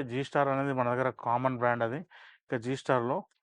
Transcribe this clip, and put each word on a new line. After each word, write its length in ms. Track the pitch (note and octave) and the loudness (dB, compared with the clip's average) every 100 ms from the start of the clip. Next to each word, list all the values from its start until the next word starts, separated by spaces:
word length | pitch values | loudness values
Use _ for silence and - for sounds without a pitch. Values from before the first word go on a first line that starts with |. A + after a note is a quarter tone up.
| C3 | 0
G 140 | B2 C#3 | -4 0
Star 140 | C#3+ C#3 | 2 2
అనేది 200 | C3+ C#3 C3 | 2 0 0
మన 80 | A#2+ | 0
దగ్గర 160 | B2 C3 - | 0 0 -2
కామన్ 320 | A#2 A#2+ C3 B2 | -2 0 0 2
బ్రాండ్ 220 | A#2+ A#2+ A2+ | 2 2 0
అది. 140 | C#3 - - - - | -2 -10 -20 -20 -20
ఇంకా 120 | - B2+ | -6 -4
G 100 | A#2 C3+ | -4 -4
Star-లో 360 | - C3 A#2+ E3 - _ | 0 2 2 -2 -6 _